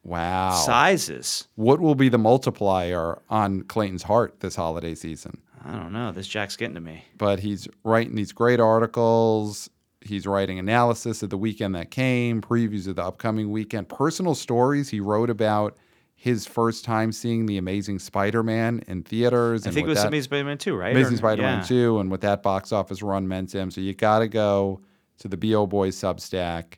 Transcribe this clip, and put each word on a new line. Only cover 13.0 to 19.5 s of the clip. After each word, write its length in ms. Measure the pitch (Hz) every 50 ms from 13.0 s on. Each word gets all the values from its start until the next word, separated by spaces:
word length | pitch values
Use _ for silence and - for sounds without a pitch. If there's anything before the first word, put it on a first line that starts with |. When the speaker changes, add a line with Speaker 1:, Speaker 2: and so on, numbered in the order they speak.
| 87
Speaker 1:
upcoming 480 | 92 - _ - 117 110 110 107 104
weekend, 360 | 104 110 107 104 - 110 95 -
personal 460 | - - 135 160 160 - 185 175 143
stories. 540 | - - - 120 117 123 135 143 143 139 135
He 100 | - 104
wrote 320 | 98 101 107 107 117 117
about 460 | 113 104 113 107 107 104 104 104 - _ _ _ _ _ _ _ _
his 300 | _ - 123 123 107 -
first 380 | - - 120 113 117 113 - -
time 280 | 120 113 110 110 110
seeing 340 | 107 - - 117 117 113 110
The 120 | 107 101 98
Amazing 420 | 92 92 95 104 98 104 101 92
Spider-Man 840 | - - - 101 98 104 107 113 113 113 110 113 113 113 120 113 - -
in 160 | 92 90 82
theaters. 600 | - 110 113 120 120 123 120 120 117